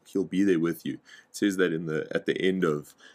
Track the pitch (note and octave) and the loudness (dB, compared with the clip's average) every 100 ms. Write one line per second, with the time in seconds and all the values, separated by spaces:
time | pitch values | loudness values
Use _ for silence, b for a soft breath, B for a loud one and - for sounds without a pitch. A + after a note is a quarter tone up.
0 | - G2 F2 F#2 G2+ E2 E2 D#2+ - - | -4 -4 -2 2 2 4 2 -2 -8 -10
1 | - - _ - G#2 F#2 F2+ E2 E2 D#2 | -16 -20 _ -2 0 2 0 0 -2 -4
2 | - E2 - - F#2 F#2 E2+ D2 C#2+ - | -2 -2 -2 0 0 2 0 0 -6 -20
3 | B | B